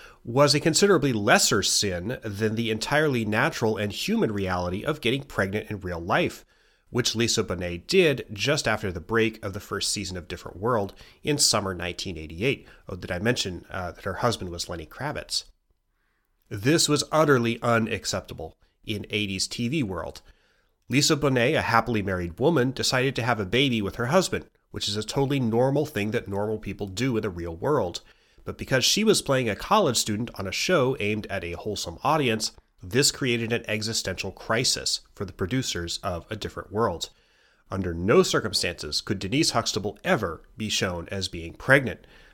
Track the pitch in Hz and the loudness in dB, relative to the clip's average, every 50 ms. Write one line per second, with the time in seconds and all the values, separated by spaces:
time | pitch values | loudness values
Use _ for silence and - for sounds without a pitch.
0 | - - - _ - 120 117 135 147 143 151 147 - 165 160 - 202 202 190 147 | -20 -20 -20 _ -10 0 4 4 6 6 6 4 4 2 4 6 6 6 6 6
1 | 143 139 117 107 101 117 139 - - - 127 101 92 - - - - 98 90 87 | 4 2 2 2 4 6 6 6 6 4 4 2 2 2 2 0 0 0 -2 -4
2 | 87 113 131 - - 110 98 98 110 107 110 110 117 110 110 110 - - 143 147 | -4 -6 -8 -6 -8 -8 -2 0 0 0 2 0 0 0 -2 -2 -2 0 2 2
3 | 160 147 131 120 110 104 107 113 135 160 - - 123 110 110 98 104 104 101 - | 2 2 2 0 0 2 2 2 2 2 0 0 0 2 2 0 -2 -2 -4 -4
4 | - 185 220 226 175 117 104 101 95 92 92 90 90 90 92 104 110 147 156 - | -2 0 0 2 2 0 0 0 0 0 0 0 0 -2 -2 -2 -2 -4 -4 0
5 | - 110 127 139 - - - - 98 95 98 107 - - 110 95 90 90 87 82 | 0 0 0 0 -4 -4 -2 -2 0 0 -2 -4 -4 -6 -8 -8 -6 -6 -6 -6
6 | 85 92 120 170 170 - - - - _ _ _ _ _ _ _ _ _ - 120 | -2 0 2 2 2 0 -2 -8 -16 _ _ _ _ _ _ _ _ _ -2 -2
7 | - - - 110 117 110 - 113 101 - 92 90 90 87 87 85 - - 185 190 | 0 0 0 2 2 2 2 0 0 -2 -4 -4 -4 -6 -6 -6 -4 2 4 4
8 | 175 151 131 - - - 104 98 104 135 156 143 - 120 110 104 - 98 85 85 | 6 4 2 0 -4 -8 -8 -2 0 0 0 2 2 0 0 0 -2 -4 -6 -6
9 | 80 - 110 113 110 113 113 - - 101 92 101 - - 101 98 - - - 107 | -4 0 2 2 4 2 0 -4 -8 -8 -8 -10 -8 -8 -6 -4 -2 -2 -2 -4
10 | 95 90 92 90 85 - 90 - - - - 87 101 123 123 107 98 95 - - | -4 -6 -8 -8 -8 -10 -12 -12 -12 -14 -8 -4 -2 0 2 0 0 -2 -6 -12
11 | - - - _ - 151 147 139 - - - 107 101 95 90 87 87 87 87 - | -20 -20 -20 _ -2 -2 2 2 4 4 2 2 0 -2 -2 -4 -4 -6 -6 -6
12 | - 101 85 78 80 78 82 82 110 139 120 - - - - - _ - 85 87 | -8 -8 -8 -10 -10 -10 -6 -2 -2 -2 -2 -2 -6 -14 -20 -20 _ -14 -12 -10
13 | - - 90 87 101 117 127 - - 98 87 80 - - - 95 90 85 82 - | -8 -6 -4 -2 0 0 0 0 -2 -4 -6 -8 -10 -10 -8 -8 -8 -8 -10 -8
14 | - 101 90 - 123 120 - - 95 87 85 85 - - 87 82 80 - - - | -8 -6 -4 -2 0 0 0 -2 -6 -8 -8 -8 -8 -8 -8 -10 -10 -12 -12 -8
15 | 127 151 139 - - - - - - - _ _ _ _ _ _ _ _ _ _ | -8 -8 -8 -8 -8 -6 -6 -8 -8 -10 _ _ _ _ _ _ _ _ _ _
16 | _ _ _ _ _ _ _ _ _ - 117 98 98 135 165 156 - - 147 143 | _ _ _ _ _ _ _ _ _ -12 -10 -2 2 2 4 4 4 4 2 2
17 | - - 156 156 160 147 139 123 117 117 117 - - 120 117 113 110 - 101 92 | 0 2 2 4 6 6 6 4 4 2 -2 0 2 2 4 4 2 0 -2 -4
18 | - - - 95 - - - - 82 78 - _ _ _ _ _ - 107 107 98 | -4 -4 -4 -6 -6 -8 -12 -12 -12 -14 -14 _ _ _ _ _ -8 -8 -6 -6
19 | - - 107 104 104 98 98 92 - - - - 120 117 151 165 123 95 90 82 | -6 -4 -4 -2 -2 -2 -2 -4 -4 -4 -4 -4 -2 -2 -2 -2 -2 -2 -4 -6
20 | 76 - - - - - _ _ _ _ _ _ _ _ _ _ _ - 120 143 | -8 -8 -12 -14 -18 -20 _ _ _ _ _ _ _ _ _ _ _ 0 2 2
21 | 139 - 160 135 147 139 131 123 113 139 160 123 - - 117 113 110 123 117 107 | 4 4 4 4 2 2 4 4 4 4 4 2 2 4 4 4 4 4 0 0
22 | 92 98 92 90 87 87 82 - 123 160 175 139 123 135 - - 110 - 135 127 | 0 0 -2 -2 -4 -4 -2 0 2 2 4 4 2 2 0 -2 -2 0 0 2
23 | 127 139 123 131 113 123 117 107 101 90 110 127 143 135 117 110 101 95 - - | 0 0 -2 -2 -2 0 0 0 0 2 2 2 4 4 2 0 0 -2 -2 -4
24 | 120 127 160 190 175 - - 87 - - _ _ _ _ - 104 - 104 104 107 | 0 2 4 4 4 2 0 -6 -6 -10 _ _ _ _ -8 -6 -4 -4 -4 -4
25 | 107 - - 139 139 131 143 139 123 110 110 117 127 135 139 151 151 147 - 104 | -4 -2 0 0 0 2 2 0 2 2 4 4 4 4 2 2 0 0 -2 -2
26 | 101 107 101 98 - 98 98 101 104 110 110 107 - 101 92 - 107 95 92 101 | -2 0 -2 -2 -4 -4 -4 -2 -2 -2 -4 -4 -6 -8 -6 -6 -8 -6 -4 -2
27 | 127 135 117 107 104 104 87 87 85 85 82 85 113 131 151 127 95 87 85 - | 0 0 2 0 0 -2 -4 -6 -8 -8 -6 -4 0 0 2 2 0 -2 -4 -8
28 | - - _ _ _ _ _ - - - 98 - 101 - 135 127 123 - - 202 | -12 -16 _ _ _ _ _ -14 -12 -12 -10 -10 -2 0 0 2 4 2 2 4
29 | 220 220 170 - - - 135 131 127 110 98 - - - 196 220 190 139 113 - | 6 6 4 4 4 2 2 2 2 0 -2 -2 0 2 4 4 4 4 2 2
30 | - 117 104 104 120 - - - 98 95 - - - - 185 156 127 131 131 - | 0 0 -2 -2 -4 -6 -6 -6 -6 -4 -4 -2 0 2 4 4 4 2 2 0
31 | 101 104 107 107 98 - 95 95 87 85 85 - - 110 101 - - 87 82 - | 0 0 0 -2 -4 -4 -6 -6 -4 -6 -8 -6 -6 -6 -6 -4 -6 -8 -8 -2
32 | - 131 156 160 139 117 110 110 - - - - - _ _ _ - 90 98 127 | 0 2 2 4 4 2 2 0 -2 -4 -6 -12 -20 _ _ _ -8 0 2 2
33 | 143 - - - 143 123 120 117 117 110 117 113 - - 107 110 104 113 110 - | 4 2 2 0 0 0 0 0 0 0 -2 -2 -2 -2 -4 -2 -2 -2 -4 -4
34 | - 95 90 - - 95 - - - - 113 113 - - - - - - - - | -4 -4 -4 -4 -6 -8 -10 -8 -4 -2 0 2 2 2 0 0 -2 -2 -4 -4
35 | - _ _ - 101 95 - - 98 87 127 131 127 - - 90 85 85 - - | -6 _ _ -10 -10 -8 -4 -4 -2 0 0 -2 -2 -2 -4 -6 -6 -6 -6 -6
36 | - 98 87 85 - - 110 101 - 82 - - - - 101 107 117 104 85 80 | -4 -4 -6 -6 -8 -10 -10 -8 -8 -8 -8 -10 -10 -6 -2 0 0 0 0 -4
37 | - - - _ _ _ _ _ _ _ _ _ _ - 95 98 92 90 82 82 | -8 -10 -12 _ _ _ _ _ _ _ _ _ _ -8 -6 -4 -2 -2 -2 0
38 | 90 104 135 185 185 - - 139 - 101 90 - - 90 85 - - 76 - - | 2 6 6 6 6 4 2 0 0 0 -2 -2 -2 -2 -4 -6 -6 -6 -4 -4
39 | - - 104 95 101 90 113 151 160 - - 120 110 - - 107 95 104 - - | -2 -2 -2 -2 -2 -2 0 0 0 2 0 0 0 0 -2 -4 -4 -4 -6 -4
40 | - 170 185 127 104 85 80 - - - - - 110 104 - - 107 95 87 85 | -2 0 0 0 0 -4 -6 -10 -16 -16 -10 -8 -6 -4 -2 -2 -2 -2 -2 -6
41 | 82 - 98 98 92 - - 85 82 85 - - - - 135 147 131 104 80 - | -8 -8 -6 -6 -6 -6 -8 -10 -10 -12 -12 -4 4 4 6 6 4 2 -4 -8
42 | - - - - - - | -12 -20 -20 -20 -20 -20